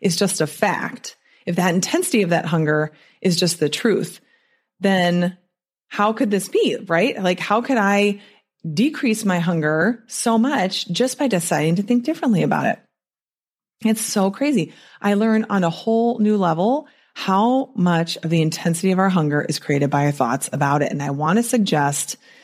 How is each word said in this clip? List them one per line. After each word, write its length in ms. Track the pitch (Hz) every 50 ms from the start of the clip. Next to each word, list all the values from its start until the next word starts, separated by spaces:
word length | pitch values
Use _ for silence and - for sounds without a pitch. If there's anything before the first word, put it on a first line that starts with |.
is 140 | - 196 165
just 240 | - 202 185 - -
a 60 | 160
fact, 720 | 147 - - 214 196 170 - - - - - - - - _ _ _ _ _ _
if 80 | 185 175
that 180 | 185 175 185 165
intensity 480 | - - - - 349 359 - - 220
of 80 | 196 170
that 160 | 170 160 -
hunger 460 | 151 170 165 156 151 151 151 151 151 - _ _ _ _ _
is 160 | - 185 170
just 220 | - 185 165 - -
the 100 | 156 147
truth, 520 | 151 - - 233 190 - - - - - _ _ _ _ _ _ _ _ _ _ _ _
then 560 | - 196 196 185 175 175 175 175 175 180 180 - _ _ _ _ _ _ _ _ _
how 260 | _ - - 208 214 220
could 160 | 220 240 208
this 180 | 202 190 190
be, 300 | - - 427 427 226 143 - -
right? 320 | - 165 165 202 285 - -
Like, 200 | 190 180 180 180
how 220 | - - 208 226
could 180 | 240 - 269 226
I 420 | 196 196 202 202 202 208 202 202 - - _ _ _ _ _ _ - 165
decrease 540 | 151 156 240 311 302 - - 240 220 220 220
my 140 | 196 180 175
hunger 640 | 165 175 175 160 151 151 156 156 170 220 247 - -
so 320 | - - - - 233 226
much 520 | 226 226 277 302 226 185 190 196 - - -
just 280 | 175 - 240 262 -
by 100 | - 294
deciding 500 | 247 196 175 165 - 170 147 151 160 170
to 40 | 185
think 220 | 202 - 240 240 240
differently 400 | 311 320 - 339 262 214 165 151
about 240 | - - 156 135
it? 120 | 113 - - _ _ _ _ _ _ _ _ _ _ _ _ _ _ _ _ _ _ _ _ -
It's 180 | 220 220 220
so 280 | - - - 208 190 196
crazy. 440 | 196 - 277 294 285 202 156 - - - - - - -
I 140 | - 202 202
learn 320 | 202 220 220 220 220 220 -
on 140 | 202 196 180
a 80 | 165
whole 480 | 170 - - 226 226 226 233 233 240 233
new 180 | 208 214 214
level 500 | 202 185 170 160 160 185 226 262 302 302 - _ _ _ _ _
how 560 | - - - 190 196 214 240 254 262 262 - -
much 400 | 196 180 180 170 165 170 165 -
of 120 | - - 160
the 140 | 170 165 156
intensity 480 | 160 156 - - 170 165 165 - 190
of 80 | 185 185
our 100 | 190 190
hunger 320 | 185 175 156 147 147 147
is 160 | - - 147
created 320 | - - - 147 139 143 143
by 160 | 143 147 143
our 60 | 143
thoughts 400 | 143 - 131 117 123 139 - - -
about 300 | 143 147 139 143 147 147
it. 80 | -
And 100 | - 147
I 80 | 143 143
want 280 | 139 143 151 156 180
to 60 | 226 233
suggest 760 | 233 - 233 202 - 165 151 143 143 143 - - - - - _ - - -